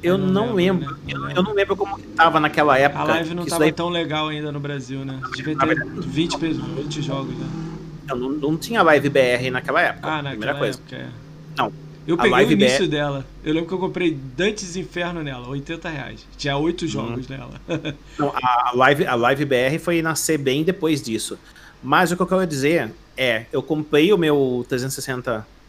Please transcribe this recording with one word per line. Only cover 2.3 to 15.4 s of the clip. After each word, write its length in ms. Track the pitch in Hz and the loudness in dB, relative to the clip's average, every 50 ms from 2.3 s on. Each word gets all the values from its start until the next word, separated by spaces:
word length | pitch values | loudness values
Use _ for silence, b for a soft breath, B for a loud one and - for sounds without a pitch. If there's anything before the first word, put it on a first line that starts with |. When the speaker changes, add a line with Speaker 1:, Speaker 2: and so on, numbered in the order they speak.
| 151 160 | 6 4
Speaker 1:
naquela 400 | 151 151 151 - 151 147 139 131 | 2 2 2 2 4 4 6 6
época, 220 | 135 143 139 143 | 6 4 2 0
Speaker 2:
A 40 | 147 | 0
live 260 | 151 160 165 165 160 170 | 0 0 0 0 -2 -6
não 80 | 175 175 | -6 -4
Speaker 1:
que 60 | 160 | -2
isso 20 | |
Speaker 2:
tava 140 | 170 165 151 | 0 2 2
Speaker 1:
daí 80 | 156 151 | 2 2
Speaker 2:
tão 160 | 170 170 175 | 2 -4 -2
legal 400 | 175 170 170 147 151 151 156 156 | -2 -2 -2 -2 -2 -2 -2 -2
ainda 240 | 151 151 151 151 143 | -4 -4 -6 -6 -6
no 80 | 147 | -6
Brasil, 440 | 139 143 147 139 127 120 135 135 135 | -6 -6 -6 -8 -8 -8 -8 -8 -8
né? 160 | 135 135 131 131 - - | -8 -8 -8 -8 -8 -8
Devia 200 | 127 131 156 156 | -6 -4 -4 0
Speaker 1:
Na 120 | 147 135 | 0 2
Speaker 2:
ter 80 | 156 160 | 2 2
Speaker 1:
verdade, 340 | - - - - - - - | 0 -2 -6 -8 -8 -8 -4
Speaker 2:
vinte 240 | - 143 165 170 - | 0 0 0 0 0
Speaker 1:
não. 60 | - | -2
Speaker 2:
pe-, 120 | 160 160 156 131 123 113 - 135 139 | -2 -2 -2 -2 -4 -6 -6 -6 -6
vinte 200 | 147 - 151 139 | -6 -6 -6 -4
jogos, 320 | 135 135 139 135 127 127 | -4 -4 -4 -6 -6 -8
né? 100 | 120 131 131 - 165 165 - - - - - - - - | -8 -8 -8 -8 -8 -8 -8 -10 -12 -14 -14 -16 -16 -8
Speaker 1:
Não, 100 | 143 139 | -6 -6
não, 120 | 123 123 131 | -4 -2 -2
não 260 | 139 151 135 143 156 | -4 -2 0 0 0
tinha 260 | 165 - - 233 226 190 | 0 -2 -2 2 4 6
live 260 | 165 156 147 131 143 | 6 6 6 4 4
B 100 | 135 139 | 4 4
R 320 | 131 123 123 120 127 131 | 4 4 4 2 0 -2
naquela 300 | 127 127 131 135 131 160 | -4 -4 -4 0 2 2
época, 260 | 175 139 - - - | 2 2 0 -4 -6
Speaker 2:
Ah, 120 | 151 156 151 | -4 -4 -4
Speaker 1:
primeira 180 | 143 139 135 107 107 120 143 | -4 -6 -6 -6 -4 -4 -2
Speaker 2:
naquela 60 | 143 | 0
Speaker 1:
coisa. 200 | 143 110 92 - | -2 -2 -2 -6
Speaker 2:
época, 180 | - - 127 | -12 -16 -14
é. 120 | 123 123 127 127 113 - - - - - - - | -12 -12 -12 -14 -16 -18 -18 -20 -20 -18 -14 -4
Speaker 1:
Não. 160 | - 127 107 - - - - - - - | -2 -2 -2 -2 -10 -16 -18 -18 -16 -4
Speaker 2:
Eu 80 | - 170 | -2 0
Speaker 1:
A 40 | 170 | 4
Speaker 2:
peguei 120 | - 220 | 4 4
o 20 | - | 6
Speaker 1:
live 180 | 127 139 139 156 | 6 6 6 6
Speaker 2:
início 240 | 135 131 127 127 139 | 6 6 6 6 4
Speaker 1:
B 60 | - | 2
R 40 | 160 | 2
Speaker 2:
dela. 380 | 147 147 147 147 139 139 135 - - - - | 0 0 0 -2 -2 -4 -8 -10 -14 -10 -4
Eu 100 | 156 156 | -2 0
lembro 140 | 160 170 170 | 0 0 -2
que 60 | 185 | -4
eu 40 | 185 | -2
comprei 360 | 180 180 - 185 180 170 151 139 131 131 123 | -2 -2 -2 0 0 0 0 -2 -8 -12 -4
Dantes 400 | 127 180 208 214 214 202 180 170 | 0 0 0 0 -2 -8 -8 -8
Inferno 460 | 190 170 - - 180 175 175 175 170 156 | -8 -8 -6 -6 -6 -4 -4 -4 -6 -6
nela, 240 | 147 135 123 | -8 -8 -10